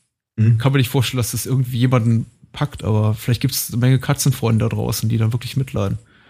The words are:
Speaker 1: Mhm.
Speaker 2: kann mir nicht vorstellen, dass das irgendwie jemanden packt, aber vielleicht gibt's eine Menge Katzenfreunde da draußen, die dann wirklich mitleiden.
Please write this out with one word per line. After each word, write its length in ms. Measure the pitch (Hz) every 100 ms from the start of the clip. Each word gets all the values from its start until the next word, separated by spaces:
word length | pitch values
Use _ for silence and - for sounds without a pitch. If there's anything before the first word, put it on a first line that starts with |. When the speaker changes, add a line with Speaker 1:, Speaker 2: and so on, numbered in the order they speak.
| _ _ _ -
Speaker 1:
Mhm. 200 | 107 113
Speaker 2:
kann 160 | 135
mir 60 | 139
nicht 100 | 127
vorstellen, 300 | 139 120 127
dass 140 | 113
das 120 | 120
irgendwie 320 | - 131 123 123
jemanden 480 | 123 127 113 113 - _ _
packt, 320 | - 147 -
aber 280 | - 110 107
vielleicht 300 | 107 - 120
gibt's 280 | 131 - -
eine 80 | 117
Menge 200 | 123 131
Katzenfreunde 680 | 131 139 - 131 113 110
da 40 | 113
draußen, 400 | 107 117 113 110
die 80 | 113
dann 140 | 110
wirklich 240 | 117 - -
mitleiden. 400 | 131 - 98 107 - _ _